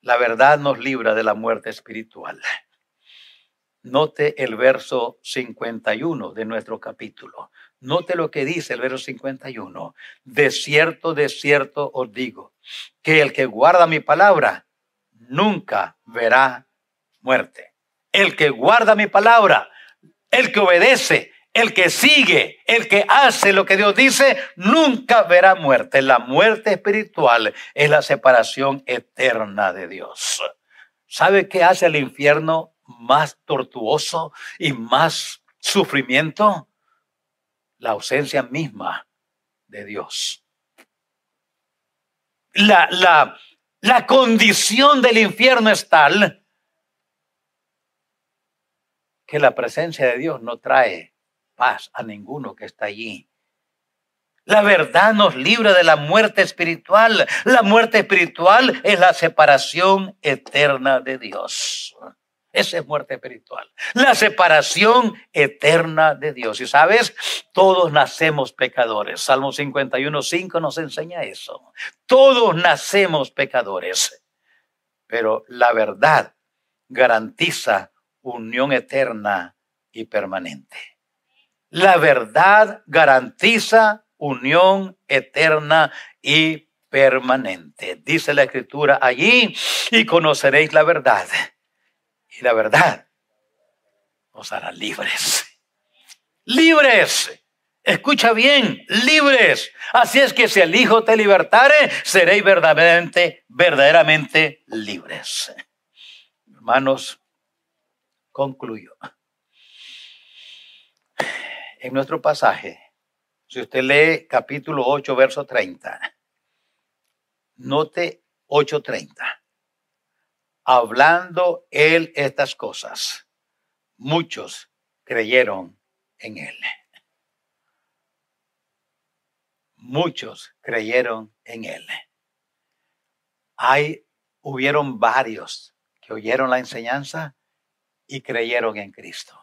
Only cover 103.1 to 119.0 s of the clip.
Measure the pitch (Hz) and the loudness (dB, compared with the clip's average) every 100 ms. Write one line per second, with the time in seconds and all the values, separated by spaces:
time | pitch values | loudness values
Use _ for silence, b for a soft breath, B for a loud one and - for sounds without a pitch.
103.1 | - 175 - _ - 175 143 139 165 156 | -2 -2 -4 _ 0 2 4 6 6 4
104.1 | 156 139 156 156 151 _ 113 107 95 - | 2 0 -2 -2 -4 _ -12 -10 -12 -14
105.1 | - - - - - - _ _ b b | -16 -12 -12 -12 -16 -20 _ _ b b
106.1 | b b _ _ _ - 123 135 135 - | b b _ _ _ -2 0 0 -4 -6
107.1 | - _ _ _ _ _ _ _ _ _ | -18 _ _ _ _ _ _ _ _ _
108.1 | _ _ - 139 131 117 110 92 _ - | _ _ -8 -8 -8 -14 -14 -18 _ -20
109.1 | _ _ _ _ B B B B B B | _ _ _ _ B B B B B B
110.1 | B B B B B B B B _ _ | B B B B B B B B _ _
111.1 | - B B B B B B 127 131 135 | -10 B B B B B B -10 -8 -8
112.1 | 160 151 147 120 92 92 - _ _ _ | -6 -4 -2 -2 -2 -12 -20 _ _ _
113.1 | _ _ _ _ 127 117 131 131 143 160 | _ _ _ _ -16 -8 -6 0 2 2
114.1 | 160 _ 127 - 143 143 147 123 143 139 | 0 _ -6 -6 -14 -10 -6 -4 -4 -4
115.1 | 131 135 147 143 120 101 - - - - | 0 0 -2 -6 -6 -6 -10 -18 -16 -16
116.1 | _ _ _ _ _ _ _ _ _ _ | _ _ _ _ _ _ _ _ _ _
117.1 | _ _ _ _ _ 127 139 156 - 175 | _ _ _ _ _ -6 -4 -4 -6 -8
118.1 | - _ _ _ 143 143 151 - 113 | -8 _ _ _ -2 -2 -6 -8 -12